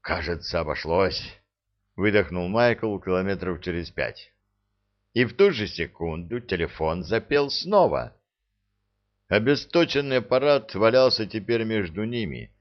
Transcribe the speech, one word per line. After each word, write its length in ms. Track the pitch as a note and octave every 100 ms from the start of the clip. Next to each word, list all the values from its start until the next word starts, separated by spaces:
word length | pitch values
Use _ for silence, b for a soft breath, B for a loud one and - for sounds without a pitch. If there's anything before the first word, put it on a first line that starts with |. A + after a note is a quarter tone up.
«Кажется, 600 | - E2+ E2 E2+ - F2
обошлось», 600 | D#2 D2 D#2 E2+ F#2+ - - - _ _ _ _ _
выдохнул 540 | - G2+ G#2 E2+ F2+ F2+
Майкл 500 | A2 A#2+ A2+ A2+ G2
километров 600 | F#2+ F#2 F#2+ G2 F2+ E2+
через 300 | - E2+ E2+
пять. 420 | - B1+ - - _ _ _ _ _ _ _ _
И 140 | A#2 B2
в 80 |
ту 160 | - G3+
же 160 | C3+ G#2
секунду 720 | - D2+ - E2+ D#2+ E2+ A#2+
телефон 640 | B2 F2+ D#2+ - D#2+ E2
запел 460 | E2 A2 - C#3+ C#3+
снова. 680 | - E3+ G3+ D3+ C#2+ A#2+ _ _ _ _ _ _ _ _ _ _ _ _
Обесточенный 920 | G#2 A#2 C#3+ - E3+ E3 C#3 C#3 C3
аппарат 560 | A2 B2+ D3 C#3+ -
валялся 520 | F#2+ A2+ B2+ B2+ A2 G#2
теперь 380 | A2 F#2+ A#2
между 400 | A2+ A2 F2+ D#2+
ними 460 | A2 A#2+ G2+ B1 A1 _